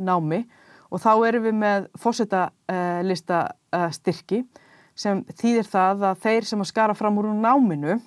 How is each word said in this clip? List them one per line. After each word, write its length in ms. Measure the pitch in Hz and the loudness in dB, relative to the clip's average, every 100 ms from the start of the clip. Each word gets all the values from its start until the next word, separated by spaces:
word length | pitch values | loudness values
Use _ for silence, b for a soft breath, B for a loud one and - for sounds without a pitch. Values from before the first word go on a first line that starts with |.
námi 400 | 185 180 156 175 233 b b b b | -2 0 0 -2 -6 b b b b
og 80 | 180 | -2
þá 80 | 226 220 226 | 2 4 4
erum 200 | 233 226 | 0 0
við 100 | 214 | 0
með 280 | 208 202 190 - | 0 0 -4 -4
forseta, 460 | 233 233 208 190 175 - - | -2 -2 -2 0 -2 -6 -6
eh, 320 | 185 180 175 190 | -4 -2 -2 -2
lista, 380 | 170 - 170 - - _ | -4 -2 -2 -2 -8 _
eh, 160 | 175 170 156 | -4 -4 -4
styrki 480 | 190 165 - 220 254 b b b b - | -4 -4 -4 -4 -4 b b b b -8
sem 280 | 214 190 - - | -4 -4 -6 -4
þýðir 300 | 233 233 208 | 0 0 0
það 380 | 196 185 202 196 | 2 2 2 0
að 120 | 185 220 | 0 0
þeir 220 | 226 226 | 0 0
sem 120 | 208 | -4
að 80 | 190 | -4
skara 280 | 220 214 202 | 0 0 0
fram 200 | 214 208 | 0 0
úr 140 | 214 | 0
náminu, 640 | 214 226 277 233 147 147 226 | 0 2 4 2 0 -2 -2